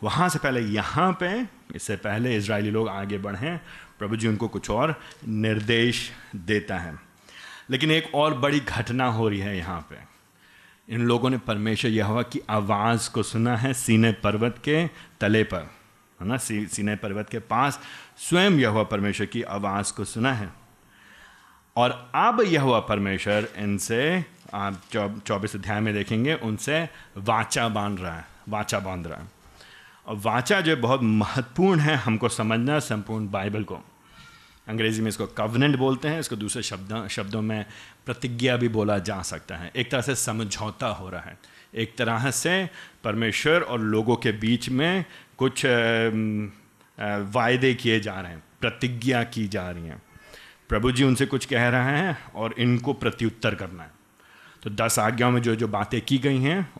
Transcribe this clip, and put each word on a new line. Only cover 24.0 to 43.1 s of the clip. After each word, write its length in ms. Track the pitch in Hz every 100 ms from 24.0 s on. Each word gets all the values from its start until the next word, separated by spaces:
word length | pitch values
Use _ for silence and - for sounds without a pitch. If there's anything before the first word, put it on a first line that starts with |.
| 143 180 170 - -
आप 280 | 101 98 95 -
चौ-, 280 | 113 101 104
चौबीस 360 | - 104 104 104
अध्याय 240 | 95 104
में 140 | 110
देखेंगे, 400 | 104 98 110 127
उनसे 540 | 156 113 104 - 151 165 - - -
वाचा 520 | 101 110 110 - 117
बांध 320 | 107 101 98
रहा 160 | 90 82
है, 80 | 80 - -
वाचा 300 | 104 104 107
बांध 280 | 98 92 82
रहा 120 | 78
है। 100 | 92 - - - - - - - -
और 100 | 107
वाचा 440 | 107 113 127 208
जो 140 | 160
है 60 | 156
बहुत 200 | 117 131
महत्वपूर्ण 800 | 117 107 101 - 123 - 185 175
है 160 | 151 151
हमको 320 | 117 110 117
समझना, 500 | - 110 113 123 151
संपूर्ण 500 | - 110 101 110 104
बाइबल 360 | 101 98 104
को। 160 | 95 92 - _ _ - - - - - -
अंग्रेजी 320 | 110 110 110
में 80 | 110
इसको 180 | 98 101
कवेनेंट 500 | - 110 113 143 135
बोलते 320 | 131 131 151
हैं, 120 | 160
इसको 160 | 147 110
दूसरे 260 | 104 127
शब्द, 460 | 104 98 95 110 104
शब्दों 340 | - 101 110
में 240 | 110 110 101 - - - -
प्रतिज्ञा 500 | 95 131 120 127 123
भी 120 | 120
बोला 300 | 110 104 101
जा 240 | 90 98
सकता 340 | 90 85 - 90
है। 160 | 85 120
एक 140 | 123
तरह 100 | 139
से 140 | 117
समझौता 720 | 123 - 110 110 - 107 101 127
हो 240 | 101 92
रहा 100 | 90
है, 180 | 85 85 - - -
एक 220 | 110 110 -
तरह 320 | 117 113 131
से 400 | 123 165 185 185 - - -
परमेश्वर 560 | 117